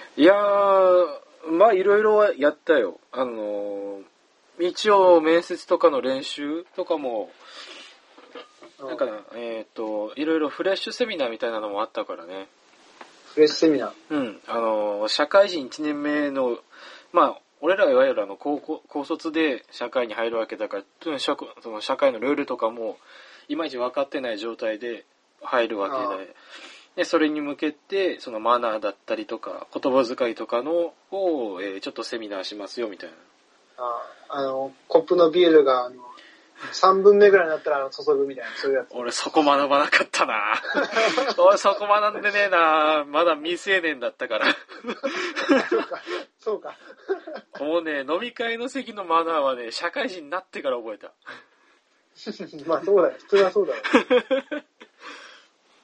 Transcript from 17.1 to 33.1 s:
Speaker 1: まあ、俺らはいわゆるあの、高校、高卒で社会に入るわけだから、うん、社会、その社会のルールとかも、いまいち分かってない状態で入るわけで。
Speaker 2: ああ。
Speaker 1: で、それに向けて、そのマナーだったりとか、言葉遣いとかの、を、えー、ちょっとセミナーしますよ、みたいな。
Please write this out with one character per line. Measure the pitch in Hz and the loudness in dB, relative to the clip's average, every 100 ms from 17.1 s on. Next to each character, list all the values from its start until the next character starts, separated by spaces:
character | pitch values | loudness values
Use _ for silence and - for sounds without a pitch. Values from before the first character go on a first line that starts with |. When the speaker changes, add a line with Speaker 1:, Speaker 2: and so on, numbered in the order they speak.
Speaker 1:
ま | 175 | 2
あ、 | 139 - _ _ | 2 0 _ _
俺 | 156 196 | 0 2
ら | 170 | 4
は | |
い | |
わ | 127 135 | 6 4
ゆ | |
る | 110 | 2
あ | 98 | -4
の、 | 98 | -6
高 | 143 143 | -4 -4
校、 | - 156 - | -6 -10 -8
高 | 151 139 | -8 -6
卒 | 160 160 | -6 -4
で | 160 156 117 - | -2 0 -2 -10
社 | - 120 | -12 -6
会 | 131 117 | -4 -4
に | |
入 | 107 117 | -4 -4
る | 117 | -4
わ | 110 | -6
け | 104 | -8
だ | 104 | -8
か | 101 - _ 165 | -8 -12 _ -8
ら、 | |
う | |
ん、 | 135 | -6
社 | - | -4
会、 | 190 143 - | -6 -8 -16
そ | 117 | -14
の | 107 | -8
社 | - - | -6 0
会 | 139 | 0
の | 113 | 0
ル | 127 | -2
ー | |
ル | 143 135 | -2 -4
と | 123 | -4
か | 117 | -4
も、 | 120 110 - _ - - - - | -4 -8 -10 _ -20 -20 -18 -10
い | 156 | -6
ま | |
い | 160 | -6
ち | 127 | -6
分 | 156 | -4
か | 143 | -4
っ | 135 | -4
て | 147 | -6
な | 123 | -6
い | 104 | -6
状 | 113 | -8
態 | 113 113 104 | -6 -6 -6
で | 120 110 - _ _ _ | -8 -10 -14 _ _ _
入 | - 127 113 | -2 0 0
る | 107 | -2
わ | 98 | -4
け | 127 | -4
で。 | 101 95 | -6 -8
Speaker 2:
あ | 95 | -12
あ。 | - - - - - _ | -20 -20 -20 -20 -20 _
Speaker 1:
で、 | - | -6
そ | 165 170 | 0 2
れ | 151 | 2
に | 151 | -2
向 | 143 139 | -6 -6
け | 156 | -6
て、 | - - 196 180 - | -6 -6 -2 -2 -4
そ | - | -10
の | 110 | -4
マ | 113 120 | 0 2
ナ | 117 107 | 0 -2
ー | |
だ | 104 | -4
っ | - - | -6 -6
た | |
り | 110 | -6
と | 104 113 | -6 -10
か、 | - 92 - | -10 -12 -12
言 | 135 139 | -6 0
葉 | 131 | 2
遣 | 120 131 120 | 2 -2 -4
い | |
と | 110 110 | -4 -6
か | 120 | -4
の、 | 143 170 165 - _ | -2 -2 -2 -8 _
を、 | 190 185 151 110 92 | -4 -2 -2 -4 -6
え | 98 98 | -8 -8
ー、 | |
ち | - | -10
ょ | |
っ | |
と | - | -10
セ | 113 117 | -10 -10
ミ | 107 | -8
ナ | 98 | -10
ー | |
し | 92 | -10
ま | 104 95 | -12 -12
す | 123 | -8
よ、 | 113 | -8
み | 92 | -8
た | |
い | |
な。 | 87 | -16